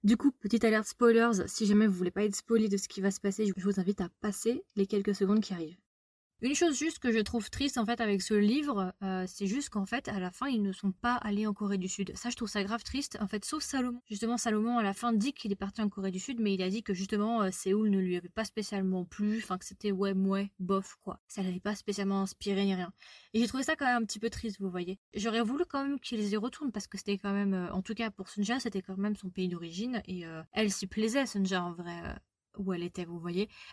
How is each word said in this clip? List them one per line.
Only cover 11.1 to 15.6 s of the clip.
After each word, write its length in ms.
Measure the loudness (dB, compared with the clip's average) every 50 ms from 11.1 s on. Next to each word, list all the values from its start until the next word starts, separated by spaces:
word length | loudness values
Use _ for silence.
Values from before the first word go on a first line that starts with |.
| 0
allés 320 | 0 0 -2 -2 0 0
en 60 | -2 -2
Corée 240 | -2 -2 -2 -2
du 100 | -2 -2
Sud. 240 | -4 -4 -4 -6 -6 -6
Ça 120 | -8 -6 -8
je 60 | -6
trouve 140 | -6 -6 -4
ça 160 | -2 -4 -2
grave 180 | -2 -4 -6 -6
triste 340 | -6 -4 -4 -4 -4 -4 -4
en 60 | -4
fait, 180 | -2 -2 -4 -4
sauf 180 | -4 -6 -4 -4
Salomon. 380 | -2 -2 0 0 -2 -4 -6 _ _
Justement 280 | -8 -4 -2 0 0
Salomon 400 | 0 0 0 2 2 2 2 2
à 60 | 2 2
la 100 | 0 -2
fin 200 | 0 0 2 2
dit 180 | 2 2 0
qu'il 220 | -2 -4 -4 -4 -4
est 20 |
parti 260 | -2